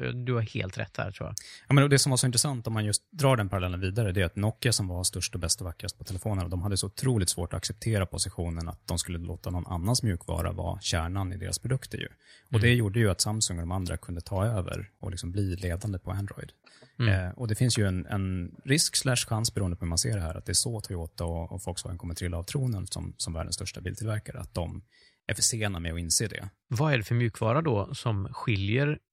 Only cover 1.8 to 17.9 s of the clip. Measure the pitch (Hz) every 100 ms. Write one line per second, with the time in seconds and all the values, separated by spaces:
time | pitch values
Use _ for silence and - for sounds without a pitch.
1.8 | 143 139 147 127 131 117 151 127 113 110
2.8 | 107 101 - 180 139 123 98 98 90 90
3.8 | 95 98 107 92 87 - 104 - 120 110
4.8 | 95 87 92 92 - 92 85 - 92 -
5.8 | 95 - 82 92 110 95 87 87 101 98
6.8 | 98 - 131 117 90 - 85 95 - 104
7.8 | 117 104 92 90 92 - 85 82 82 -
8.8 | - 85 - 85 87 90 - 87 - 87
9.8 | 92 123 113 87 - 82 82 87 87 92
10.8 | - 87 82 98 92 90 92 92 120 131
11.8 | - - - - - - _ 113 117 123
12.8 | 104 110 107 87 107 110 - 87 85 92
13.8 | 87 85 - 87 - 98 107 107 87 90
14.8 | 98 _ - 90 87 95 95 90 90 85
15.8 | 107 92 - 95 101 - - - _ -
16.8 | - - 117 95 90 - 120 107 127 110
17.8 | 101